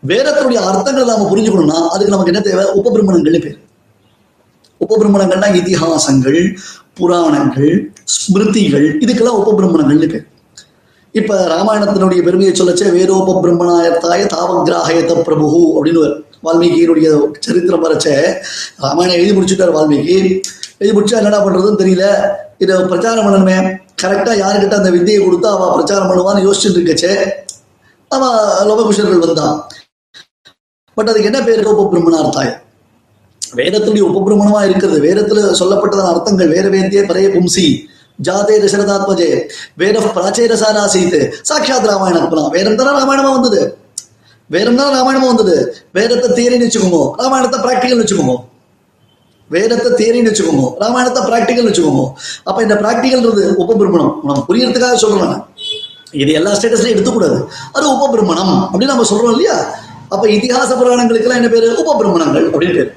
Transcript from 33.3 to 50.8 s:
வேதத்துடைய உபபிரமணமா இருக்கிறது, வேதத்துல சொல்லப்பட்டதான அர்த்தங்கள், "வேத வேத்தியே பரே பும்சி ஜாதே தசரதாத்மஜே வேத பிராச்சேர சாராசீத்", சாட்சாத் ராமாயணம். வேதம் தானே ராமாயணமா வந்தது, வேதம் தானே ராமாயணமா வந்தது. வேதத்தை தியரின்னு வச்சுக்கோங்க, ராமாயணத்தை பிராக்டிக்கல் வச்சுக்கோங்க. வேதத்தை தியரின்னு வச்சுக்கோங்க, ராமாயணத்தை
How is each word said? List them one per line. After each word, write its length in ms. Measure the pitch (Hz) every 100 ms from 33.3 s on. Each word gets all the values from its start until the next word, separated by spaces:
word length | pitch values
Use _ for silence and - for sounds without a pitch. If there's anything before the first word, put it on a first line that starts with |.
| _ - 120
வேதத்துடைய 460 | 143 208 214 214
உபபிரமணமா 640 | 190 196 190 208 202 208 196
இருக்கிறது, 460 | 185 190 160 147
வேதத்துல 240 | 202 208 208
சொல்லப்பட்டதான 760 | 202 175 185 202 202 196 185
அர்த்தங்கள், 360 | 170 220 196 175
"வேத 200 | 165 190
வேத்தியே 360 | 190 190 202 202
பரே 220 | 170 196
பும்சி 500 | 180 180 - 170 131 - - _ _
ஜாதே 360 | 139 190 208 214
தசரதாத்மஜே 920 | 202 202 196 196 196 185 165 143 - - - -
வேத 220 | 185 220
பிராச்சேர 580 | 214 190 185 202 233 226
சாராசீத்", 760 | 214 214 202 185 175 160 120 -
சாட்சாத் 420 | - 302 - 254
ராமாயணம். 640 | 208 196 190 170 160 160 143
வேதம் 260 | 160 202 214
தானே 220 | 262 285
ராமாயணமா 340 | 269 277 277
வந்தது, 460 | 262 247 196 - - _ - - _ _ _ _
வேதம் 280 | 165 220 240
தானே 220 | 285 269
ராமாயணமா 280 | 254 269 262
வந்தது. 500 | 226 190 156 - - _
வேதத்தை 380 | 180 226 240 247
தியரின்னு 340 | - 240 247
வச்சுக்கோங்க, 480 | 233 226 190 170 131 -
ராமாயணத்தை 440 | 254 262 247 262
பிராக்டிக்கல் 400 | 254 254 254 247
வச்சுக்கோங்க. 360 | 214 185 135 123 - _ _ _ _ _ _ _ _ _ _
வேதத்தை 440 | 160 220 233 -
தியரின்னு 340 | - 220 240 226
வச்சுக்கோங்க, 460 | 208 165 147 127
ராமாயணத்தை 440 | -